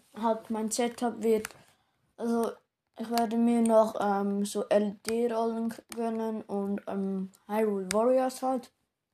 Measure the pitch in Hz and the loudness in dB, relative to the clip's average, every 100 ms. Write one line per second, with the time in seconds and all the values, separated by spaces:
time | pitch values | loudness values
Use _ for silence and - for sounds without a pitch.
0 | _ - 226 220 - 220 220 - 240 233 | _ -4 0 0 -2 -4 -2 -2 -2 -2
1 | 240 226 226 214 214 - - _ _ _ | -4 -2 2 2 0 -12 -20 _ _ _
2 | _ - 233 233 226 - _ _ _ - | _ -8 -2 0 0 -4 _ _ _ -12
3 | 226 233 233 233 233 233 226 220 220 - | -4 -2 0 2 4 4 6 6 6 2
4 | 202 196 202 202 202 208 - 208 208 196 | 0 0 0 -2 -2 -4 2 2 2 -4
5 | - 226 240 226 233 226 226 - - 226 | -2 0 0 0 0 -2 -4 -6 -12 -6
6 | 226 226 226 220 - 202 196 202 - 196 | -4 -2 -4 -4 -4 -4 -2 -4 -4 -4
7 | 190 190 190 - - 214 220 196 185 202 | -2 -2 -6 -10 -6 0 0 0 -2 2
8 | 240 262 262 254 262 262 - _ _ _ | 4 4 0 -2 -4 -4 -6 _ _ _
9 | _ | _